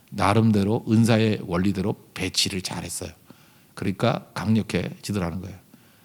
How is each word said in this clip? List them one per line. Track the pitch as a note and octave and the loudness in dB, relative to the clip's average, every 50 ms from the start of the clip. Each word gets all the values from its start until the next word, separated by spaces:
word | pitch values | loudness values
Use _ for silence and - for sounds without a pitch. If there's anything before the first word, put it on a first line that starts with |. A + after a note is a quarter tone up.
| _ _ | _ _
나름대로 | G2+ G2+ F#2+ G2 G#2+ A2+ A2 A2+ G#2 G2+ G2 G2+ A2+ - - A#2 | -4 0 2 4 4 4 4 4 4 4 4 2 0 0 0 2
은사의 | A2 A2+ A#2 A2+ A#2 G#2+ A2+ A2 G#2 - - | 4 4 6 6 4 4 4 2 0 -2 -4
원리대로 | F#2+ E2+ F2 F#2 G2+ F2+ F#2 F#2 G#2+ - - - _ _ | -4 -2 0 0 0 0 0 -2 -2 -4 -6 -12 _ _
배치를 | - F#2 F2+ - - - - G2+ F#2 | -6 -6 -4 -2 -2 -2 -2 -4 -6
잘했어요. | - - - F2 F2 F2 - - F2+ E2 - _ _ - - _ _ _ _ _ _ _ _ | -8 -8 -8 -10 -10 -10 -10 -10 -10 -12 -14 _ _ -20 -20 _ _ _ _ _ _ _ _
그러니까 | - - G#2 F#2 - A#2+ A#2 - - - - - | -4 -4 -4 -2 0 0 0 0 -2 -6 -10 -10
강력해지더라는 | - F3 G#2+ A2+ G#2+ F#2 - - F2 F2+ - - - - - G2+ G2+ F2 E2+ E2 F#2 | -4 0 2 2 2 2 0 -2 -2 -2 -4 -8 -10 -8 -6 -4 -4 -4 -4 -6 -8
거예요. | F#2 F#2+ G2 - - _ - _ _ _ _ _ | -10 -12 -14 -18 -20 _ -20 _ _ _ _ _